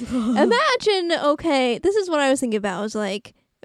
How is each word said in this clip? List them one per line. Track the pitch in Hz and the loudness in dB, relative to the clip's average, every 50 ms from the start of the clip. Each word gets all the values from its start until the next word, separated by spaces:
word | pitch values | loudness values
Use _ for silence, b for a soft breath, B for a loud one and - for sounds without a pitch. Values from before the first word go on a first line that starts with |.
| 240 - 240 | -10 -6 -4
Imagine, | 254 226 220 254 220 294 359 453 480 622 622 508 480 - 427 415 381 359 339 | -2 -2 0 2 2 4 4 4 2 2 2 0 0 2 0 0 0 0 0
okay, | 339 - - 294 285 302 - 339 294 269 254 247 240 214 | -2 0 2 0 0 0 0 0 0 2 2 0 0 0
this | 233 349 403 440 | 0 0 0 0
is | 392 359 | 0 0
what | 330 294 | 0 0
I | 285 269 | 2 2
was | 262 269 | 2 2
thinking | - 247 214 214 | 0 -2 -2 -2
about. | 196 208 185 170 | -2 -4 -4 -4
I | 202 | -6
was | 214 214 | -6 -4
like, | 214 214 196 190 208 - - - _ _ _ _ _ - | -4 -4 -4 -4 -6 -10 -14 -20 _ _ _ _ _ -6